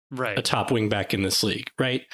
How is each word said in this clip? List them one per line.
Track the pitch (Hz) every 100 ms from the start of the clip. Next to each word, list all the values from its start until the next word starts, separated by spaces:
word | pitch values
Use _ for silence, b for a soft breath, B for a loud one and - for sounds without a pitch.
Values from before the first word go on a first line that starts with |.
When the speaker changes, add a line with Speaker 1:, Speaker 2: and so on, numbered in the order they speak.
| -
Speaker 1:
Right. | 131 123 104
Speaker 2:
a |
top | - 123 101
wing | 120 107
back | 104 95
in | 98
this | 95 -
league, | 107 87 - -
right? | 131 131 -